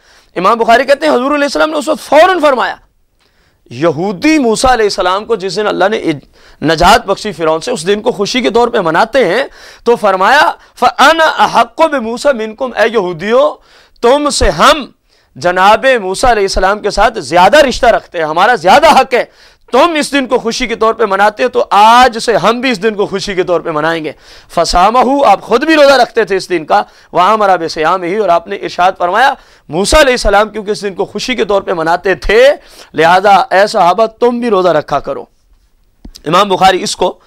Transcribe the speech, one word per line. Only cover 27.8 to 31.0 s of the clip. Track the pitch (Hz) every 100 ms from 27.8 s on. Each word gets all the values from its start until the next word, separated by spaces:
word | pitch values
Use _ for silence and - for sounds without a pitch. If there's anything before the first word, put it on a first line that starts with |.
| 156 185
ही, | 175 214
और | 196
आपने | 170 202 196
इरशाद | 180 - 180 -
फरमाया, | 175 202 277 254 _ _ -
"मूसा | 151 208 311
अलैहिस्सलाम | 277 247 214 202 214
क्योंकि | 208 202
इस | 208
दिन | 202
को | 180